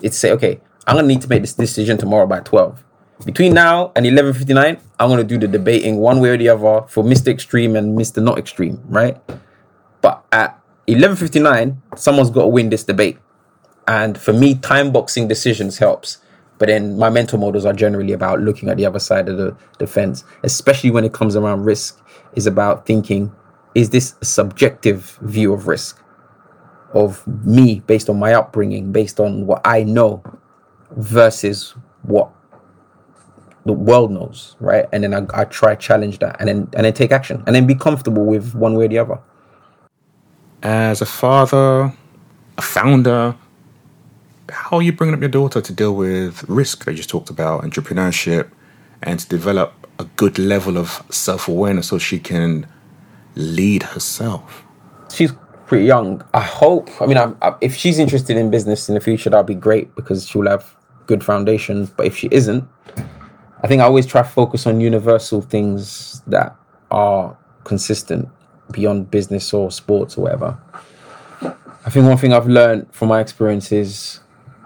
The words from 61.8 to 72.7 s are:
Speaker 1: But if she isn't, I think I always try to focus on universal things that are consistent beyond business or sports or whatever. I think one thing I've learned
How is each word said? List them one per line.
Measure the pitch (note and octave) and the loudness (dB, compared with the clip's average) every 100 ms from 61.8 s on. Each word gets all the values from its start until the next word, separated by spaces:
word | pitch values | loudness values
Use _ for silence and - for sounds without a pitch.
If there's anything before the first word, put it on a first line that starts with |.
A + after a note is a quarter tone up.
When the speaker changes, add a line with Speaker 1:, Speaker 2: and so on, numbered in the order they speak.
| G2 - | -6 -4
Speaker 1:
But | - | -4
if | - | -4
she | - | 0
isn't, | C3+ A#2+ A#2+ C3 _ _ - - - - _ _ - | 2 2 -2 -6 _ _ -12 -12 -14 -20 _ _ -8
I | - | 0
think | C3+ | 4
I | B2 | 6
always | C3+ C3 | 4 4
try | B2+ | 0
to | B2 | 0
focus | - A#2+ A#2+ A#2+ | 0 0 0 -2
on | A2+ | 0
universal | A#2 A2+ A2+ A2+ - G#2+ | 2 0 2 2 2 -6
things | F#2+ G#2+ G#2 G2 G2+ - - - - | -4 -4 -2 -4 -8 -16 -18 -18 -4
that | - - - _ _ - | -2 -2 -8 _ _ -6
are | G2+ G#2 G2 F2+ - _ _ | -2 0 0 -4 -12 _ _
consistent | - G2 - G#2+ - E2+ - _ _ _ - | -8 -6 -4 -6 -6 -8 -8 _ _ _ -16
beyond | - G#2 G2+ F#2+ | -4 -2 -2 -2
business | G#2 F#2+ G2 - | -4 -2 -6 -4
or | G#2 F#2+ | -4 -4
sports | - - - - - | -6 -2 -2 -2 -6
or | |
whatever. | - - - - - - - _ - - - - | -6 -4 -8 -10 -16 -20 -20 _ -20 -20 -20 -14
I | - - - - - | -14 -14 -20 -14 -2
think | C#3 C3 | 4 6
one | B2+ | 6
thing | C3 | 4
I've | A#2+ A#2+ | 4 4
learned | B2 A#2 | 4 6